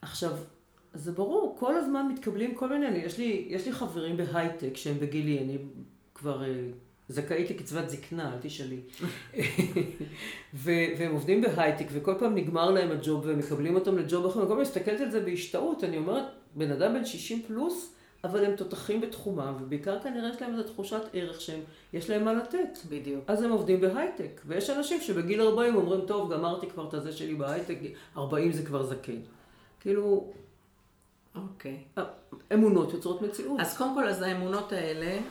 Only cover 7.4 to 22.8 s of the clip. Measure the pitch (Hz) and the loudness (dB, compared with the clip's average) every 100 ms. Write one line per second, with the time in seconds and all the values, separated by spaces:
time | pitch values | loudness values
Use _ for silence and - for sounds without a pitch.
7.4 | 175 - - 151 151 143 - 170 151 123 | 0 -2 -6 -6 -4 -6 -6 -6 -4 -6
8.4 | 147 - 131 127 127 - 180 - - - | -8 -8 -8 -8 -10 -8 -6 -6 -10 -4
9.4 | 147 - 180 180 - - 147 - - - | -2 0 0 0 -2 -4 -10 -10 -12 -12
10.4 | - 143 139 170 165 147 170 151 143 202 | -12 -8 2 4 4 2 0 0 4 6
11.4 | 160 151 160 151 151 143 143 190 233 208 | 6 6 4 4 0 -2 0 2 4 2
12.4 | 156 165 170 190 175 151 147 151 151 151 | 2 4 6 6 4 0 2 0 2 0
13.4 | 143 147 151 180 185 185 151 175 180 202 | 2 0 4 4 4 2 4 2 2 2
14.4 | 190 220 277 190 214 208 269 214 180 175 | 2 4 2 2 0 0 0 0 0 -2
15.4 | - - 302 320 180 160 160 240 269 - | -2 0 0 0 0 0 0 0 -2 -10
16.4 | - 147 151 139 190 240 226 170 - 233 | -16 -4 0 2 2 2 -2 -6 -4 -6
17.4 | - 220 311 359 - - - - 180 196 | -4 -2 -2 -2 -8 -16 -20 -8 -2 2
18.4 | 202 202 185 - - 214 226 - - 180 | 2 2 -2 -6 -2 0 0 -4 -4 -2
19.4 | 135 135 131 143 190 208 277 240 226 240 | -4 -4 -4 -4 -2 -2 -2 -4 -4 -4
20.4 | 247 226 214 - 196 220 214 185 175 165 | -6 -4 -4 -6 -4 -4 -4 -4 -6 -6
21.4 | - 160 156 - - 170 165 214 220 226 | -8 -8 -10 -16 -10 -8 -2 0 2 2
22.4 | 240 359 349 - | 0 -2 -2 -4